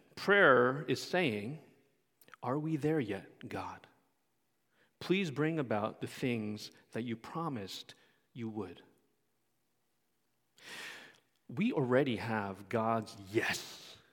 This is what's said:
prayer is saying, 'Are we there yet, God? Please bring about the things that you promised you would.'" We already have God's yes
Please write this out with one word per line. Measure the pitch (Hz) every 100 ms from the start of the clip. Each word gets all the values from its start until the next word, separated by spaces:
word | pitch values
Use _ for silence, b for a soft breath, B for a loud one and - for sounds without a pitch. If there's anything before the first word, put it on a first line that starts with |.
| - -
prayer | - 202 165 123 123 143 156
is | 127
saying, | - 180 156 104 107 156 - _ _ _ _ _ - -
'Are | 120 143
we | 156 151
there | 147 156
yet, | 104 98 - - -
God? | 98 90 - - _ _ _ _ _ _ _ _ _ _ -
Please | - 190 175
bring | 127 156 165
about | 120 107 110 -
the | 120
things | - 131 117 107 107 - b b
that | 113
you | 120 113
promised | - 175 165 120 95 - - - b b b
you | 127 113
would.'" | 107 90 - - _ _ _ _ _ _ _ _ _ _ _ _ _ _ _ _ - B B B B B B B _ - 123
We | 233
already | 156 123 127 143 104
have | 110 110 98 95 98
God's | 117 113 113 104 - 95
yes | 107 - - - - - - -